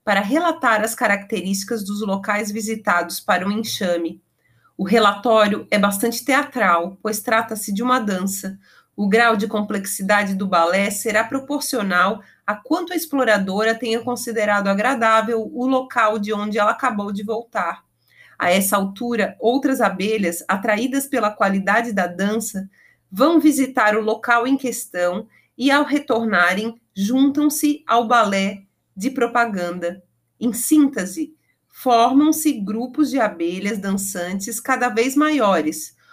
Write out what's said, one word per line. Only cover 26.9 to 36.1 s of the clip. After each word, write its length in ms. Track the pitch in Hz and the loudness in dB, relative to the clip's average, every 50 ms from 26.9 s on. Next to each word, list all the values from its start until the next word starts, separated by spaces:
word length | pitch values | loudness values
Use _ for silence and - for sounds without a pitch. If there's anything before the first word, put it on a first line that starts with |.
| - | -6
juntam-se 880 | 190 196 208 254 262 277 285 277 294 294 302 285 - 302 294 285 - - | -4 -2 0 4 4 4 4 4 2 2 2 0 2 0 0 0 -2 -2
ao 220 | - 226 240 233 220 | 2 2 2 4 4
balé 560 | 247 233 214 196 196 196 196 202 214 - - _ _ _ _ _ _ | 4 4 4 4 2 0 -2 -2 -4 -8 -16 _ _ _ _ _ _
de 140 | 190 202 262 | -6 -6 -4
propaganda. 920 | 262 262 233 233 240 247 233 226 202 185 175 175 175 180 175 175 185 196 _ _ _ _ _ _ _ - | -2 0 -2 0 2 0 0 0 -2 -4 -4 -4 -6 -4 -6 -6 -8 -8 _ _ _ _ _ _ _ -6
Em 140 | 214 247 | -4 -4
síntese, 840 | 202 - - - 311 302 285 269 - 214 180 190 - 330 311 - - _ _ _ _ _ _ _ | -4 -4 0 2 4 4 4 2 0 -2 -6 -6 -6 -8 -8 -8 -10 _ _ _ _ _ _ _
formam-se 840 | _ - - 254 240 226 233 240 262 277 302 311 311 311 - 302 | _ -4 0 2 4 4 4 6 6 4 4 4 2 2 0 0
grupos 580 | 247 220 196 185 208 226 254 254 - 294 302 240 | 0 0 -4 -6 -4 -6 -6 -6 0 0 0 0
de 100 | 262 269 | 2 0
abelhas 580 | 220 - - 170 165 170 180 185 196 202 226 196 | 0 0 0 -2 -4 -4 -4 -2 -4 -4 -4 -4
dançantes 840 | 196 196 190 190 - - - 175 175 180 190 190 196 240 214 - | -2 -2 -2 -2 -4 -6 -6 -6 -6 -4 -6 -6 -6 -6 -8 -8
cada 280 | - - 262 240 247 247 | -2 -2 -2 0 0 -2
vez 260 | 208 226 240 262 262 | 0 0 -2 0 2
maiores, 840 | 294 302 302 302 269 220 196 185 160 151 156 165 - - - _ _ _ _ | 2 2 2 2 2 2 2 2 2 0 -2 -4 -6 -12 -14 _ _ _ _